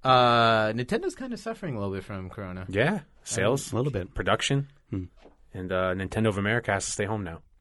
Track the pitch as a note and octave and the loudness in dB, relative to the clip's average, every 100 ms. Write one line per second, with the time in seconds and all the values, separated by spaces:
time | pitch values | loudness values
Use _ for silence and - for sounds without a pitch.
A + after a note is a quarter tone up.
0 | C3 B2+ B2 A#2+ A2+ A2+ A2 A2 B2+ A3 | 6 6 8 6 6 6 4 0 -2 -2
1 | F#4+ - C4 A3 A3+ A3+ F3+ A2+ G2+ G2 | -2 -6 -10 -8 -8 -8 -6 -4 -4 -6
2 | - G2+ F#2 - F#2+ F#2 F#2 G2 C#3 G3+ | -8 -10 -10 -10 -10 -10 -4 0 0 0
3 | - _ - G#2+ G2 C#3 - A2 C#3+ A2+ | -6 _ -8 0 2 2 -2 -2 -2 -4
4 | F#2 - F#2+ G#2+ - C#3 C#3 _ _ G2+ | -6 -4 0 2 2 -2 -2 _ _ -8
5 | F2+ _ - _ _ F#2+ F#2 F#2 F#2 F#2 | -8 _ -20 _ _ -12 -4 0 0 -2
6 | F#2 A2 A2 G2 G2+ A#2 A2+ G2 - - | -4 0 2 2 0 0 0 -2 -2 -4
7 | G2+ G#2+ F#2 E2 _ _ | -4 -4 -6 -10 _ _